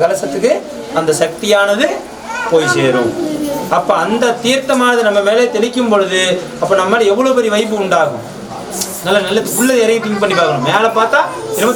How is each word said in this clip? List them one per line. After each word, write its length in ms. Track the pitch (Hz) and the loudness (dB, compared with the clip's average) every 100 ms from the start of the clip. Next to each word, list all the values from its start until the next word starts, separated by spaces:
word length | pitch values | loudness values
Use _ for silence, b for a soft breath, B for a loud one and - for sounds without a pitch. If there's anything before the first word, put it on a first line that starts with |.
கலசத்துக்கு 480 | 170 196 - 190 233 370 - - - 160 | 0 0 -4 0 0 0 -4 -14 -6 -2
அந்த 100 | 160 151 | 0 0
சக்தியானது 680 | 165 - 208 202 202 208 330 - - - - - - | 0 -2 0 2 2 2 0 -2 -8 -14 -10 -6 2
போய் 200 | 165 147 143 | 2 2 2
சேரும். 340 | 131 123 117 - 311 294 - 277 185 170 | 2 2 0 -2 -4 -4 -4 -4 -2 -2
அப்ப 120 | 180 170 | 0 0
அந்த 300 | 180 233 240 233 | 0 0 0 0
தீர்த்தமானது 640 | 233 269 269 254 247 240 214 | 0 0 0 2 2 2 2
நம்ம 140 | 202 202 | 2 2
மேலே 160 | 226 240 208 | 2 2 0
தெளிக்கும் 340 | 240 254 226 | -2 0 2
பொழுது 280 | 208 185 185 185 175 - - | 2 2 0 0 -2 -4 -6
அப்ப 120 | - 196 | 0 2
நம்ம 120 | 185 | 2
மேல 160 | 226 202 | 2 2
எவ்வளவு 220 | 240 262 254 | 2 2 2
பெரிய 120 | 220 208 | 2 0
வைப்பு 240 | 220 208 | 0 -2
உண்டாகும். 400 | 190 170 147 110 - - - - - - - - 180 | 0 2 0 -2 -10 -14 -12 -12 -10 -8 -8 -6 -2
நல்ல, 120 | 202 | 0
நல்ல 160 | 190 214 - - | 0 -2 -2 0
உள்ள 120 | 254 247 | 2 2
இறங்கி 180 | 220 226 | 2 0
திங்க் 180 | 214 196 | -2 -2
பண்ணி 120 | 196 180 | 0 2
பார்க்கணும். 280 | 160 123 135 | 0 0 0
மேல 180 | 196 226 220 | 2 2 2
பார்த்தா 200 | 233 - - - - | 2 2 0 -4 -6
என்னமோ 180 | 214 220 | 0 0